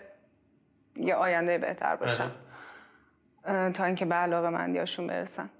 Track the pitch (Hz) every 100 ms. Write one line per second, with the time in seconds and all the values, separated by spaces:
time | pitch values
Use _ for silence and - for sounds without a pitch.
0 | - - _ _ _ _ _ _ _ -
1 | 170 180 185 170 175 175 - 180 - -
2 | 127 - - - - - - - - -
3 | _ _ _ _ 190 196 185 185 185 180
4 | 175 175 175 170 170 170 175 175 180 -
5 | 170 175 185 - 190 -